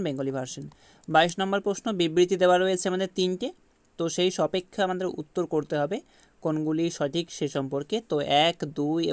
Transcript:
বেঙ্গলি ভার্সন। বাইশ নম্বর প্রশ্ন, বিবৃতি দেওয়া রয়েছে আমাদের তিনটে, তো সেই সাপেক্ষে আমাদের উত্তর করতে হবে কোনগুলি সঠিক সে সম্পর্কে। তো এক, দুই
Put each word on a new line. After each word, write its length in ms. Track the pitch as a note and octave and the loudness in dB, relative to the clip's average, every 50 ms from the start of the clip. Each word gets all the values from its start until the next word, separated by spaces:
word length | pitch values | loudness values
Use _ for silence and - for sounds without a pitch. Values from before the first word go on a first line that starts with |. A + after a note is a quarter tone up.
| F#3+ | -2
বেঙ্গলি 260 | D#3+ C#3 C3+ C3+ C3+ C3+ | -4 -4 -4 -4 -4 -4
ভার্সন। 280 | C3+ B2+ B2+ - C#3+ C#3+ D3 - - - - - _ _ - | -4 -6 -8 -10 -12 -14 -16 -16 -20 -20 -20 -20 _ _ 2
বাইশ 240 | D#3 D#3 E3 F3 - - | 4 4 4 4 2 0
নম্বর 180 | F#3+ F#3+ G3+ G3+ | -2 -2 -2 0
প্রশ্ন, 240 | G3 G#3 G3 - - A3+ G#3+ F3+ | 0 -2 -4 -2 -4 -2 0 0
বিবৃতি 360 | E3+ E3 D#3+ F3 F3+ F3+ G3 F3+ | 0 2 4 4 4 4 4 4
দেওয়া 160 | F#3 F3+ F3+ | 6 6 6
রয়েছে 280 | F3+ F#3 F#3+ F#3+ F3+ - G3 | 6 4 2 0 0 -2 -2
আমাদের 180 | F#3 F#3 F#3+ F#3 - | -2 -2 -4 -4 -2
তিনটে, 300 | - F#3 F3+ F#3 F3+ A#3+ D4 F4+ _ _ _ _ _ _ _ _ | 0 0 0 0 -2 -4 -8 -8 _ _ _ _ _ _ _ _
তো 60 | - E3+ E3+ - | -6 -4 -2 0
সেই 140 | - F3+ F#3 - | 0 0 0 2
সাপেক্ষে 420 | - D#3+ D3 - F#3 F3+ _ - - G3 | 0 0 0 0 -4 -6 _ -4 -2 -2
আমাদের 200 | F3+ F#3 F3+ F#3 F3 - - | 0 0 -2 -4 -4 -6 -8
উত্তর 220 | D3+ - - F#3 F3 D#3+ - | -10 -6 -4 -4 -2 0 -2
করতে 220 | D#3 D3 - D#3+ D3 | -2 -2 0 -2 -2
হবে 160 | C#3+ D3 G3 C4+ - _ _ _ - _ _ _ | 0 -2 -4 -6 -8 _ _ _ -20 _ _ _
কোনগুলি 440 | - D#3+ D#3 D#3 D3+ D#3 D#3 D#3+ E3 E3+ - | -4 -2 -2 0 0 0 0 0 0 -2 -2
সঠিক 280 | - D3+ C#3+ D3+ E3+ E3 - - | -2 -4 -2 -2 -4 -4 -6 -4
সে 80 | - D3+ C#3 - | -4 -4 -2 -2
সম্পর্কে। 400 | D3 C3+ C3 C#3 C#3 C#3+ - G#3 A#3 A3 - | -2 -2 -2 -4 -4 -4 -4 -4 -4 -2 -2
তো 60 | D#3+ D3 C#3 C#3 C#3+ C#3+ D#3 | -2 -2 2 4 4 4 4
এক, 100 | E3+ E3+ - E3+ D3 D3 | 4 2 -2 -6 -6 -4
দুই 240 | D3 D3 D3 D#3 E3+ E3 - | -2 -2 0 0 0 0 0